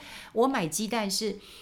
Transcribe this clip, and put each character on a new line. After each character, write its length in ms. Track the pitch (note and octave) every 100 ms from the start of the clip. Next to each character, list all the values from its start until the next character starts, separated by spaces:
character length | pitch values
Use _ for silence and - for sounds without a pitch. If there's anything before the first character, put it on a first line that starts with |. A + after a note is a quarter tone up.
| - - -
我 140 | - B3
买 200 | C4+ E3
鸡 200 | D#3 G#3+
蛋 220 | A#3 G#3
是， 300 | F#3+ G#3+ - - -